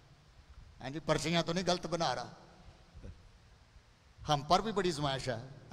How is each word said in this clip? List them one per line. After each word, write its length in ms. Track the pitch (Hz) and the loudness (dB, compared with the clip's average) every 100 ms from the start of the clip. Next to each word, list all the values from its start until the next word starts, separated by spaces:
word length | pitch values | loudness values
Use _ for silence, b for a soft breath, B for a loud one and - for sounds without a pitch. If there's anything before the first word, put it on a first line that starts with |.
| - - - - - - - - | -20 -20 -20 -20 -20 -20 -20 -12
हाँ 80 | 131 | -8
जी, 100 | 151 | -6
पर्चियाँ 440 | 160 147 160 170 | 0 2 4 2
तो 100 | 165 | 2
नहीं 140 | 170 175 | 0 2
गलत 200 | 180 175 | 0 0
बना 260 | 165 160 | 0 0
रहा। 120 | 123 120 - - - - - - - - - - - - - - - - - - - - | 0 -4 -12 -20 -20 -20 -20 -20 -16 -16 -16 -20 -20 -20 -20 -20 -20 -20 -20 -20 -12 0
हम 160 | 147 | 0
पर 180 | 143 180 | 6 4
भी 100 | 208 | 4
बड़ी 200 | 208 180 | 0 0
आजमाइश 380 | 143 147 135 131 | 0 -2 -2 -4
है, 200 | 113 127 - - | -6 -8 -16 0